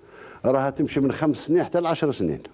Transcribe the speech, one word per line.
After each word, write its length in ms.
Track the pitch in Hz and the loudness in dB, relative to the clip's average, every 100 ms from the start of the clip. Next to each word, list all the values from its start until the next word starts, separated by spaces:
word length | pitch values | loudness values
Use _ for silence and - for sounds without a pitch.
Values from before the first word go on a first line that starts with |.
| - - - - 120 | -20 -20 -20 -4 0
راها 240 | 135 135 | 2 0
تمشي 300 | 131 147 - | 0 -2 2
من 120 | 135 | 0
خمس 260 | 135 151 117 | 2 0 0
سنين 260 | - 175 | 0 0
حتى 160 | 139 175 | 2 0
لعشر 320 | 175 160 151 | 0 0 0
سنين. 280 | 123 87 69 - | 0 -2 -2 -8